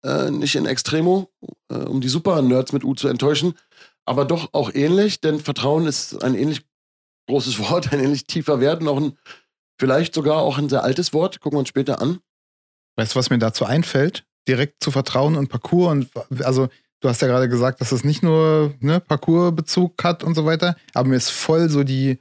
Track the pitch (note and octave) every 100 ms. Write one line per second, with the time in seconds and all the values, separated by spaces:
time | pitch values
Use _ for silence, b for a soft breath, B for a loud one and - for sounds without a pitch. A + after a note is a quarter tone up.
0 | C3+ C#3+ C3+ D3 C#3+ D3 - B2+ - D#3
1 | E3+ F#3+ F#3 _ - - _ - - C3+
2 | B2+ C#3+ - - B2+ C3 B2+ C#3 C#3+ C3+
3 | C#3 B2 C#3 D3+ F3 E3 b b b b
4 | - B2+ C#3 E3 D#3 - A#2+ C3+ D3+ F#3
5 | G#3 - D#3 D3+ D3+ B2+ B2+ D#3 D#3+ C3
6 | - - B2+ A2+ C#3+ C#3+ _ _ _ _
7 | _ _ - C#3 B2+ G#2+ G2+ E3+ C#3 D3
8 | C3+ C#3+ - E3+ D3+ C#3 C#3 E3 D#3 C#3
9 | D3+ - B B B _ _ _ C3 C3+
10 | E3+ - D3 D#3 C#3+ C3+ C#3+ C3+ - E3+
11 | F3+ D#3 F#3 - D3+ C#3+ C3+ - C3+ -
12 | A3 F3+ _ _ _ _ _ _ _ -
13 | A2 C3 B2 A#2+ A2+ - G#2 C#3+ E3+ C#3
14 | D3+ - _ _ - B2+ D3 _ - C3
15 | - B2+ D3 D#3+ C3+ A#2+ - F3 F3 C#3+
16 | B2+ A#2 - B2+ C3 C3 C3 b b _
17 | C3+ A#2 C3+ B2+ B2+ A#2+ B2 B2+ A#2+ B2+
18 | C#3 D3+ F3 D#3+ D#3 D#3 D3 C#3 C3+ E3+
19 | - D3 - E3 F3 E3 D#3+ - F3+ -
20 | F3 E3+ E3 D#3+ D#3 D#3+ F3 E3+ B -
21 | B2+ B2+ - - - D#3+ E3 D3 C#3 C3
22 | C3+ C3